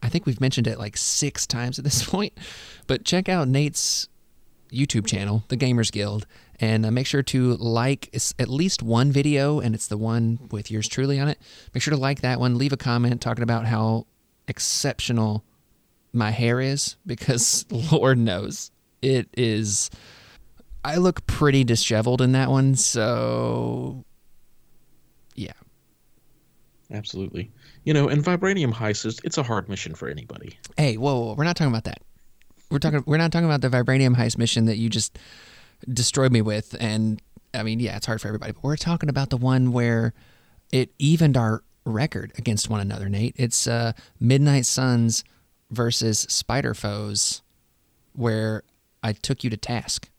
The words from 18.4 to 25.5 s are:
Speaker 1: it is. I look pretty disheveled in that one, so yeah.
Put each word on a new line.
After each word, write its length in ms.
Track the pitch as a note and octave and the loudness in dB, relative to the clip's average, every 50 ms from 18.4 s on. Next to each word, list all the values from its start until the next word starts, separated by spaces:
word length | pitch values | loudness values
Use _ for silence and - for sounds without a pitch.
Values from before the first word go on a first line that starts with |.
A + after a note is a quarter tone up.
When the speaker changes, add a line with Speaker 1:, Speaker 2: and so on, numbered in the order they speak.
| G2+ G2 G#2+ - - - _ _ _ _ _ _ | -6 -8 -10 -10 -14 -16 _ _ _ _ _ _
Speaker 1:
it 280 | - C3 C3 B2+ G#2+ _ - | -2 0 0 0 -2 _ -4
is. 540 | - B2 A#2 A2 G#2 A2 G#2 G2+ - - - - - - - - - - - - - - - - - - _ - - - | -2 0 0 0 0 -2 -2 -2 -2 -4 -4 -8 -14 -20 -20 -20 -20 -20 -20 -20 -20 -20 -20 -20 -20 -20 _ -16 -10 -8
I 120 | C3+ D3 | -4 0
look 300 | E3+ F3+ F#3 E3+ - - | 2 4 2 2 2 -2
pretty 380 | - - - D3+ D3 C3+ C#3 C3 | -2 0 4 4 6 6 6 6
disheveled 560 | A#2 A#2 A2+ - - A#2 G#2+ A2 A#2+ B2 B2 | 4 4 2 2 2 2 2 2 2 2 4
in 120 | B2+ B2+ B2+ | 4 4 4
that 180 | C3 C3+ C3 | 4 2 2
one, 240 | C3+ C3+ C3+ C3+ C3+ | 2 4 4 4 4
so 1300 | C3 - - - A#2 G#2+ A#2 A#2+ A#2 A#2 A#2 A#2 A#2+ A#2+ A#2 A#2 A#2+ A#2+ A#2 A#2+ B2 B2+ B2+ - C3 B2+ _ - _ _ - - - - - - - _ _ - - _ _ _ _ _ _ _ _ _ _ - | 4 2 0 0 0 0 0 0 0 -2 -2 -2 -2 -2 -2 -2 -2 -2 -4 -4 -6 -6 -8 -10 -12 -16 _ -20 _ _ -20 -20 -20 -20 -20 -20 -20 _ _ -20 -20 _ _ _ _ _ _ _ _ _ _ -14
yeah. 180 | - G#2+ - | -14 -12 -12